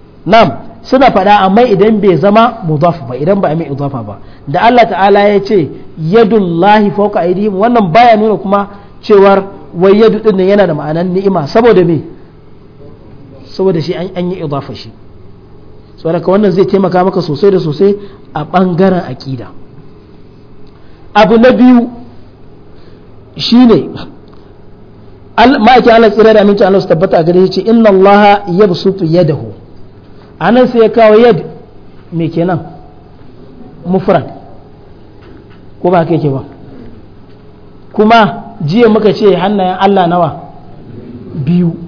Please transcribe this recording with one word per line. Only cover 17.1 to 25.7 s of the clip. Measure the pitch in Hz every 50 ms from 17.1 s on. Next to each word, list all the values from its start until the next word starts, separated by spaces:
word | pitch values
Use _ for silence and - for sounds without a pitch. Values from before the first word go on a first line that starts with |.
| 185 190
sosai | 160 - 147 - - 196
da | 190 185
sosai | - 160 143 - 196 202 202 202 - - - - - - -
a | 156 151
ɓangaren | - - 180 190 185 175 156 190 190 185 175 - -
aƙida. | 127 - - 135 131 117 107 - - - - - - - - - - - - - - - - - - - - - - - - - - - - - - - - - -
Abu | - 165 175 226 226
na | 226 254
biyu | 226 196 254 254 247 233 233 - - - - - - - - - - - - - - - - - - - - - - - - - - - - - - -
shi | 143 - 226 240 254 233
ne, | 208 151 117 80 76 - - - - - - - - - - - - - - - - - - - - - - - - - - - -
Al-, | - 226 247 285 262
ma'aikin | 214 240